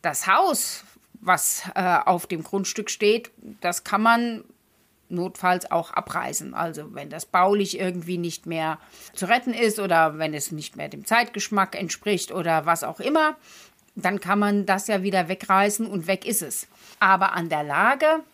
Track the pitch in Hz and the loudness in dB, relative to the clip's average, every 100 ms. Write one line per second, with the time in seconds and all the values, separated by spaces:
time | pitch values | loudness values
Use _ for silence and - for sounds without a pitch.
0 | 170 143 - 214 370 196 - - - _ | -2 -2 2 4 4 2 -2 -8 -16 _
1 | _ - 180 180 - - 185 - 185 170 | _ -10 2 2 2 -2 -4 -2 2 2
2 | - 180 - 170 165 196 190 - 208 - | 4 2 0 -8 -4 -4 -4 -6 -6 0
3 | 208 226 - _ - - 175 175 - 202 | 2 2 -2 _ -20 -6 -4 -4 -2 2
4 | 226 233 240 226 - _ _ _ _ _ | 4 4 2 -6 -16 _ _ _ _ _
5 | _ 175 180 - 185 180 - 170 165 - | _ -6 -6 -2 0 0 0 -2 0 -6
6 | - - - - - - 165 151 151 139 | -4 -6 -4 -6 -8 -6 -6 -6 -14 -14
7 | 143 151 - 185 190 202 196 185 185 180 | -12 -14 -2 2 4 4 0 -2 -4 -4
8 | 165 180 170 - 165 165 160 151 - - | -6 -4 -4 -8 -8 -4 -4 -6 -12 -20
9 | - - 185 240 247 226 226 208 196 165 | -18 -10 0 0 0 0 0 0 2 4
10 | 160 151 160 151 - 156 151 143 147 147 | 4 2 -6 -4 -8 -8 -12 -12 -12 -12
11 | - 226 233 208 - 208 190 - 170 - | 0 0 0 -6 -2 0 0 -2 -8 -6
12 | 208 185 - 185 165 160 151 165 - 160 | -2 -2 -2 -4 0 0 2 0 -2 -6
13 | 254 311 311 311 - - - _ _ - | 0 2 0 -2 -16 -20 -20 _ _ -4
14 | 180 196 175 208 208 202 190 196 202 202 | -2 -2 0 0 2 2 2 -2 0 -2
15 | 190 190 170 185 - 190 202 208 226 196 | 0 0 0 -6 2 4 4 0 -4 -4
16 | 160 190 - 214 151 - - _ - - | -2 -4 -2 -4 -4 -8 -10 _ -20 0
17 | 190 190 190 180 165 156 147 143 214 269 | 4 6 4 0 -2 -2 0 2 2 4
18 | 311 320 311 | 4 2 -2